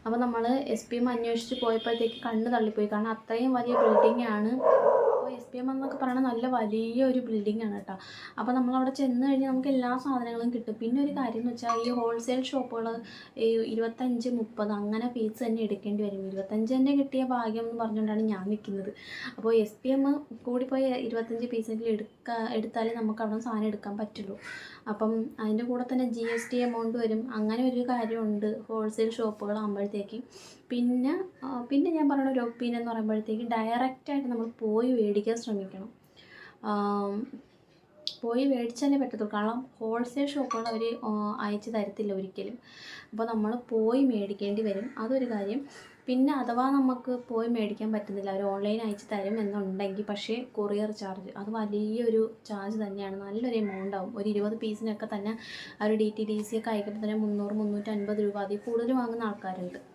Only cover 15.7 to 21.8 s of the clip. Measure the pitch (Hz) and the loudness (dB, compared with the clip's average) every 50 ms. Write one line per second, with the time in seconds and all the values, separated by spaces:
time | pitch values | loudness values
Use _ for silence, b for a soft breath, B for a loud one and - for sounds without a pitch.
15.7 | 202 196 - 208 208 208 214 202 202 196 190 190 196 190 190 - 214 214 226 226 | -2 -2 -2 -2 0 0 0 -2 -2 -4 -6 -4 -4 -4 -4 -2 0 0 2 2
16.7 | 262 262 262 285 285 277 269 277 - 262 262 247 254 240 233 220 214 226 226 226 | 4 4 6 6 6 4 4 2 2 0 2 2 0 0 0 0 -2 -2 -4 -4
17.7 | 233 233 226 220 214 214 220 214 214 214 220 220 208 185 185 196 208 214 - - | -2 -2 -2 0 0 0 0 2 2 2 2 0 0 -2 -2 -2 -2 -2 -2 -6
18.7 | 196 196 190 196 B B B B B B B 254 B - 208 226 233 226 214 214 | -6 -4 -6 -6 B B B B B B B -10 B -2 2 4 4 4 4 2
19.7 | - - - 254 269 269 269 277 294 294 - - 226 - - 247 247 247 262 262 | -4 -4 0 2 2 4 4 4 2 0 -2 -8 -16 -10 -4 -2 0 0 0 0
20.7 | 262 262 269 262 254 254 - 226 226 226 226 226 233 233 247 240 240 226 220 - | 2 2 2 2 2 0 -2 -2 -2 -2 -2 -2 -2 -4 -2 -2 -2 -4 -2 -2
21.7 | 220 220 | -4 -2